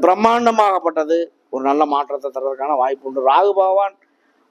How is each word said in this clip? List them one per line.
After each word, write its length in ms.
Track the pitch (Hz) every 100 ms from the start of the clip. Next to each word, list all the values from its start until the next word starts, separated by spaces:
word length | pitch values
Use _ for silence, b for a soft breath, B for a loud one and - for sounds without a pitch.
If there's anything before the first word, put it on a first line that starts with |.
பிரம்மாண்டமாகப்பட்டது 1120 | 175 190 226 233 233 226 208 190 170 160 151 165 165 _ _
ஒரு 80 | 131 131
நல்ல 120 | 143 151
மாற்றத்தை 360 | 143 139 143 139
தர்றதுக்கான 460 | 131 135 131 135 147
வாய்ப்பு 240 | 127 135 135
உண்டு. 120 | 135 131
ராகு 220 | 143 202 196
பகவான் 340 | 190 190 196 - _ _ _ _ _